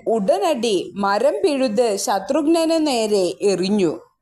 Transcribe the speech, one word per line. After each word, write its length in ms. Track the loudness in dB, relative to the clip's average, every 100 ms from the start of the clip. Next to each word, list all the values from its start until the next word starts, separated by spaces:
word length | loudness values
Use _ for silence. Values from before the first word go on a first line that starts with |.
| -2
ഉടനടി 840 | -2 0 0 0 0 0 -2 -4
മരം 420 | -4 -2 2 0 0
പിഴുത് 520 | 0 0 0 0 0 0
ശത്രുഘ്നനു 760 | -2 -2 -2 0 2 2 2
നേരെ 600 | 0 0 0 0 2 0 0
എറിഞ്ഞു. 520 | 0 0 0 0 0 -2 -12 _